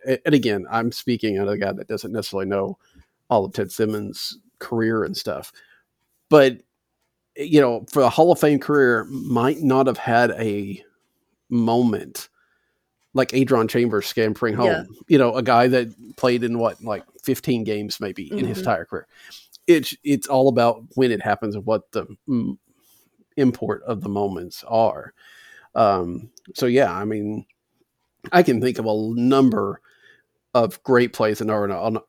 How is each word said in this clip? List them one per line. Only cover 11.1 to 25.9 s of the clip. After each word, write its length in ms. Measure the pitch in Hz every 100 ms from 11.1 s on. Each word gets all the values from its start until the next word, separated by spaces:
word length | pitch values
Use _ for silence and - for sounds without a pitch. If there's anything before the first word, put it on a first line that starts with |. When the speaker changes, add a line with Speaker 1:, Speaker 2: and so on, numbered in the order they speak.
| _ _ _ _
Speaker 1:
moment 800 | 120 113 117 123 101 - - - _ _ _ _ _ _ _ _
like 160 | 131 131
Adron 400 | 127 127 127 110
Chambers 380 | 123 120 104 -
scampering 480 | - 110 107 117 107
home. 100 | 123
Speaker 2:
Yeah. 160 | 165 - - -
Speaker 1:
You 100 | 151
know, 180 | 123 120
a 80 |
guy 240 | 123 120 127
that 220 | 131 117 - - -
played 260 | 127 123
in, 140 | 117 117
what, 240 | 113 -
like, 220 | 117 101 - _
fifteen 400 | - 127 - 123
games 360 | 107 104 104 -
maybe 320 | 104 92 90
in 80 | 208
his 180 | - 190
Speaker 2:
Mm-hmm. 20 |
Speaker 1:
entire 260 | 185 95 85
career. 220 | 90 - _ - - - - -
It's, 260 | 165 135 -
it's 240 | 147 143 -
all 200 | 135 135
about 360 | 123 117 113 117 -
when 160 | 127
it 100 | 107
happens 320 | 107 101 110 104
and 100 | 98
what 260 | 110 -
the, 160 | 110 82 - -
mm, 300 | 127 113 - _ _ _ _ _ _ _ -
import 460 | 131 117 107 104
of 180 | - 110
the 80 | 104
moments 540 | 101 101 90 87 - -
are. 460 | 113 113 - 71 - - - - - _ -
Um, 560 | 110